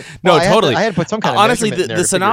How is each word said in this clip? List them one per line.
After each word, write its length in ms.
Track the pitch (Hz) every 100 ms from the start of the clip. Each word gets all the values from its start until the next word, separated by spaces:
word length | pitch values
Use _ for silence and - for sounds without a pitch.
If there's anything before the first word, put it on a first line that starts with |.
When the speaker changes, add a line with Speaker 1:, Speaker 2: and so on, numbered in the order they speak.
| - 147
Speaker 1:
No, 80 | 180
Speaker 2:
well, 20 | 160
I 80 |
had 60 | 180
to, 40 | 220
Speaker 1:
totally. 200 | 170 135
Speaker 2:
I 60 |
had 80 | 220
to 60 | 185
put 80 | 165
some 120 | 214
kind 140 | 185 175
of 20 |
Speaker 1:
Honestly, 280 | 214 240 220
Speaker 2:
measurement 180 | 180 170
Speaker 1:
the, 60 |
Speaker 2:
in 40 | 180
there 0 |
Speaker 1:
the 40 |
Speaker 2:
to 60 | 175
figure 180 | 190 196